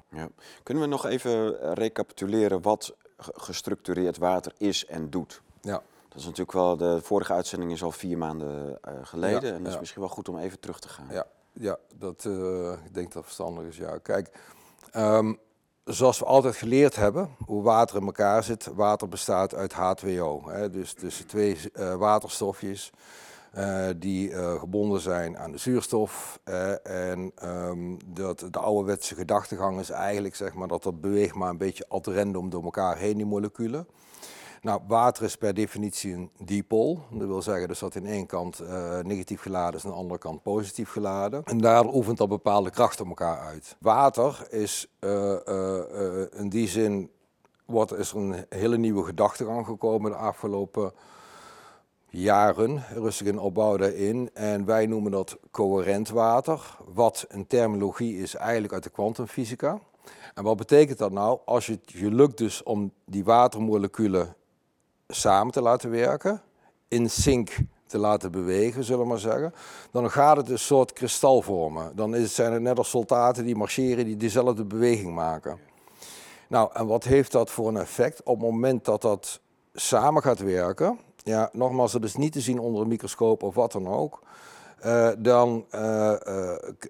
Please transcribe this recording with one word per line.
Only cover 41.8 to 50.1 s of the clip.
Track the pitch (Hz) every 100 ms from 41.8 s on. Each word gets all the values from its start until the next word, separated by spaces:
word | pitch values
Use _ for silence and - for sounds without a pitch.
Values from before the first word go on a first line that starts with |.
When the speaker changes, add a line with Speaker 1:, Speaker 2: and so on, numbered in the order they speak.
| 117
Speaker 2:
oefent | 135 110 117
dat | 101
bepaalde | 101 107 101 95
kracht | - 120 -
op | 95
elkaar | 87 85 78
uit. | 78 78 - -
Water | 110 113 139 117 135 135 -
is, | 110 101 - - -
eh, | 98 101 98 95 -
eh, | 95 95 92 85 101 95 92
eh, | 95
in | - 101
die | 110 110
zin | 107 107 101 90 _ _ _ _ _ -
wordt, | 117 107
is | 92 95
er | 107
een | 98 90 -
hele | 95 113 117
nieuwe | 113 101
gedachtegang | 85 85 104 - 113 117 110
gekomen | 104 113 110 107